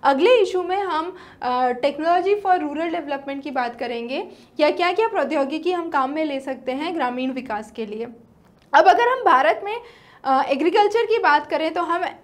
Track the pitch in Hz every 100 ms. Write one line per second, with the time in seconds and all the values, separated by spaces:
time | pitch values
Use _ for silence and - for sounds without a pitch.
0 | 262 269 370 494 370 370 349 381 392 311
1 | 339 370 - - 247 247 254 247 277 285
2 | 320 349 370 415 392 359 302 294 330 339
3 | 294 277 277 277 285 262 240 233 240 233
4 | 233 277 427 - - - 294 - 349 370
5 | 453 415 277 302 269 302 330 359 330 302
6 | 262 302 311 269 269 262 262 262 320 330
7 | 247 247 262 262 247 214 214 - 214 214
8 | 240 - - _ _ _ _ 294 349 349
9 | 480 523 415 262 294 427 403 466 466 -
10 | - - - 262 - 269 320 392 415 427
11 | 427 440 349 294 302 302 320 339 339 349
12 | 339 -